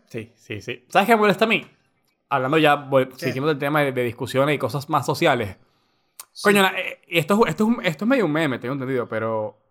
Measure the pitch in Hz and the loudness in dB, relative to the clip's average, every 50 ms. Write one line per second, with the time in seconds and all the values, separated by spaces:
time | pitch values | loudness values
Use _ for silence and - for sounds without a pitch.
0 | _ _ - 117 110 - _ _ _ - 117 104 - - 127 - _ _ - 175 | _ _ -12 -12 -12 -12 _ _ _ -12 -12 -12 -10 -10 -12 -12 _ _ 0 2
1 | 202 208 233 220 214 208 180 - 226 226 220 160 - - _ _ _ _ _ _ | 4 4 4 4 4 4 2 2 2 0 0 0 -2 -6 _ _ _ _ _ _
2 | _ _ _ _ _ - - 135 127 131 151 160 151 147 147 143 139 135 139 135 | _ _ _ _ _ -4 -2 -2 0 2 2 4 4 4 4 2 0 2 2 2
3 | 131 131 - - - 135 117 131 139 160 156 135 147 139 147 151 143 139 127 123 | 2 0 -2 -6 -6 -6 -4 -2 -2 -2 -2 -2 -2 -2 0 0 0 0 0 -2
4 | 123 117 107 - - - - 127 139 147 147 131 139 120 107 147 131 160 160 147 | -2 -4 -4 -6 -8 -4 0 0 0 0 0 -2 -2 -4 -6 -6 -6 -2 -2 -2
5 | 123 - 147 - 165 160 135 123 110 98 92 - _ _ _ _ _ _ _ _ | -2 -2 -2 0 2 2 2 2 0 -4 -8 -12 _ _ _ _ _ _ _ _
6 | _ _ _ - - _ _ - - 202 202 202 190 190 185 185 185 - - - | _ _ _ -20 -20 _ _ -2 2 2 4 4 4 2 0 -2 -8 -8 -10 -14
7 | _ - 175 170 156 - 202 208 226 160 156 - 214 220 240 233 226 180 156 - | _ -4 -2 -2 0 2 2 2 2 2 0 0 0 0 0 0 -2 -4 -4 -2
8 | 208 226 277 269 202 156 147 156 165 143 123 113 - 120 139 139 127 127 135 123 | 0 0 2 2 2 2 0 0 0 0 -2 -4 -4 -6 -6 -6 -4 -4 -2 -4
9 | 113 98 117 110 110 113 113 110 107 104 - _ _ _ | -4 -4 -4 -4 -4 -2 -2 -4 -4 -6 -8 _ _ _